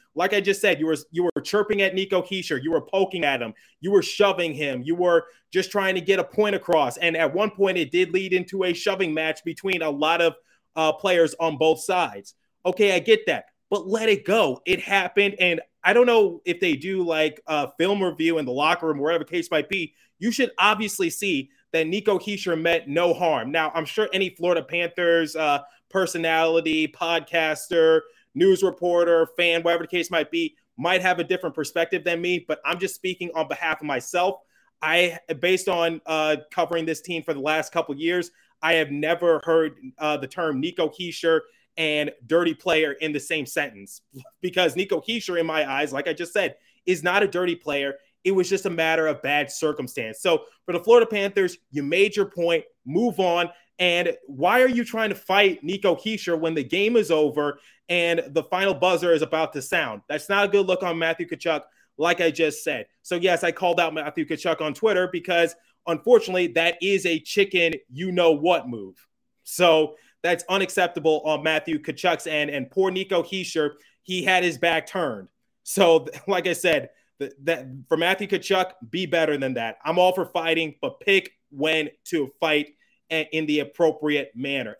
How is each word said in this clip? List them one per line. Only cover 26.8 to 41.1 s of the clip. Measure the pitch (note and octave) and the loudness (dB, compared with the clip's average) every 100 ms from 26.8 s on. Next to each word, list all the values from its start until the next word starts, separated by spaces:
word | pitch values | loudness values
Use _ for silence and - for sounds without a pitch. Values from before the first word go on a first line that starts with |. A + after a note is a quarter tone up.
| D3+ | -2
podcaster, | - E3 E3 D3 E3 D#3 D3+ - E3+ D#3+ D#3+ - _ _ C#3 | -4 -2 -2 0 0 0 -2 -4 2 4 4 2 _ _ 2
news | F#3+ F#3 | 4 4
reporter, | F#3+ - F3 F3 E3+ E3 E3 - | 2 0 0 2 4 4 2 2
fan, | F3 E3+ | 2 2
whatever | E3+ E3+ | 2 0
the | E3 | -2
case | F3+ E3 | -4 0
might | E3+ D3 | -2 -2
be, | E3+ D#3+ _ _ - | -2 -4 _ _ -4
might | E3 F#3 | 0 2
have | F#3 F3 | 2 0
a | |
different | E3 F3+ E3 D#3 | 0 -2 -4 -6
perspective | C#3+ E3+ E3 F3 | -4 -2 -2 -2
than | E3 E3+ | -2 -4
me, | F3 F3 - | -2 -4 -4
but | D3+ D3 | -6 -4
I'm | F3 | -4
just | F#3 - | -6 -6
speaking | F#3 F3+ F3 | -8 -8 -6
on | D#3+ D3 | -4 -4
behalf | - E3 D#3 | -4 -4 -4
of | D3+ | -4
myself. | B2+ - F3 F#3 F#3 _ _ _ - | -6 -4 -2 -2 -2 _ _ _ -6
I, | D#3 E3+ F3+ E3 - D3 | 0 2 2 -2 -10 -4
based | F3 F#3 G3 | 0 0 0
on, | F3 E3+ E3 - | 0 0 -2 -4
uh, | D#3 D#3 D3+ - | -2 0 -2 -4
covering | - D#3+ E3+ D#3+ | -4 -2 -2 -4
this | D#3 | -6
team | - E3 | -6 -8
for | E3 | -4
the | C#3+ | -4
last | D3 D#3 D3+ | -2 -2 -2
couple | E3+ D#3 C#3 | -4 0 0
years, | E3 F3+ F3 _ _ - | 2 0 -2 _ _ -4
I | D#3+ | 2
have | E3 C#3+ | 2 2
never | C#3+ D3+ E3+ F3 D#3 E3 | -2 0 2 2 2 4
heard, | E3 D#3 C3 C3 - | 2 2 -4 -18 -6
uh, | D3+ D3 | -4 -4
the | C3 | -6
term | F3 D#3+ C3+ | -4 -2 -2
Nico | E3 F3 D#3 | -4 -2 -4
Hischier | - F3 | -4 -10